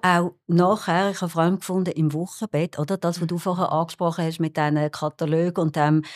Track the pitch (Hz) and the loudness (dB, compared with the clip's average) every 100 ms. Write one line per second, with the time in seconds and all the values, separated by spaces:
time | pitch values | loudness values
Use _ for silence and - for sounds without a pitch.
0 | 185 175 175 - - 170 180 208 - 170 | 2 2 2 -4 2 4 6 4 2 0
1 | 196 190 175 165 165 185 - 190 180 - | 0 -2 -4 2 2 2 -2 -2 -2 0
2 | 156 147 180 - 220 147 170 - 147 190 | 0 0 -6 -8 -4 -2 -2 -4 -4 -2
3 | 175 170 170 175 190 180 185 156 170 - | -2 -2 -4 -4 -2 -2 0 0 -2 -2
4 | 170 165 160 165 160 156 151 151 151 - | -4 -2 -4 -2 -4 0 0 2 0 -2
5 | 151 - 156 160 175 175 160 156 147 156 | -6 -4 -2 0 0 0 -2 2 2 2
6 | 151 | 0